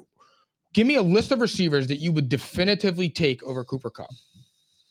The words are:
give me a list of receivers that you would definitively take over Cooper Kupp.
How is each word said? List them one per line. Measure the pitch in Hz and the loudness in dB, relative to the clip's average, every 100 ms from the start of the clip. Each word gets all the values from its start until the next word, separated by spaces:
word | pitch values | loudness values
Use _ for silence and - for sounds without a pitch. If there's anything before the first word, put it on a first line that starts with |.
| - _ _ _ _ _ _ | -16 _ _ _ _ _ _
give | 208 247 | 2 4
me | 285 | 4
a | |
list | 175 208 - | 4 2 2
of | 254 | 2
receivers | 220 - 170 143 127 | 0 0 0 2 0
that | 143 | -2
you | 170 | -2
would | 156 127 | 0 0
definitively | 135 - 170 185 202 196 175 175 | -2 -4 -2 0 0 0 -2 -4
take | - 151 123 | 0 0 -2
over | 135 127 | -6 -10
Cooper | 123 135 120 | -8 -8 -10
Kupp. | - - 127 _ 95 _ _ _ _ _ | -12 -18 -20 _ -20 _ _ _ _ _